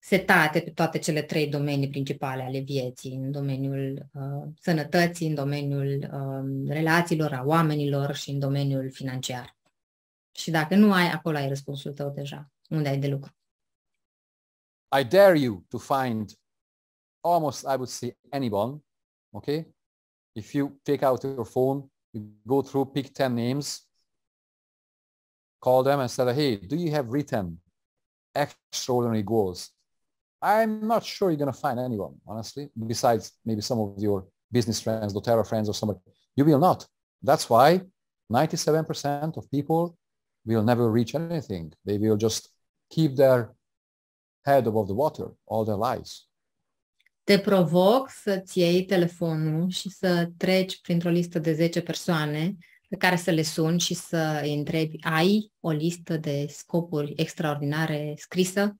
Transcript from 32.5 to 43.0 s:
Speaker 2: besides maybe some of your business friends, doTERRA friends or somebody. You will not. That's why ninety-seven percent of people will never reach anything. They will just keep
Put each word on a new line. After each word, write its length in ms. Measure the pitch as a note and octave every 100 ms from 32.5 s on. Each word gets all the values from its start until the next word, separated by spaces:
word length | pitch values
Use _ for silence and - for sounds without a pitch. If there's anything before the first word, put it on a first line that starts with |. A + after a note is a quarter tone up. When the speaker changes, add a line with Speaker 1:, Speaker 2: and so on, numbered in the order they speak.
| - C#3+ - A2
Speaker 2:
besides 460 | A#2 B2+ A2+ - _
maybe 160 | - A2
some 200 | - A#2+
of 180 | G#2 G2
your 300 | G#2 G2 F#2+ _ _
business 300 | A#2+ A#2 G#2
friends, 320 | - A2 G#2
doTERRA 320 | G2+ A#2+ A2+
friends 240 | G#2+ A2+ G#2
or 60 |
somebody. 240 | G2+ A2 G2 _ _ _ -
You 80 |
will 160 | D3 C#3
not. 260 | F3+ C3+ - _ _ _
That's 280 | G2+ D#3 -
why 320 | A#2 C#3 F#3 F#3+ _ _ _ _
ninety-seven 540 | A#2+ D#3 E3 - D#3
percent 520 | D#3+ D3+ C#3+ C#3+ D#3 D#3+
of 140 | A2
people 480 | C#3 C#3+ E3 E3+ E3+ _ _ _ _
will 180 | - A2+
never 300 | G#2+ A#2+ A#2+
reach 220 | A2 A#2
anything. 580 | C#3+ E3 E3+ - F#2+ D#2+ _
They 140 | F#2 G#2
will 180 | A2 G#2
just 340 | A2 - - _ _ _ _
keep 280 | -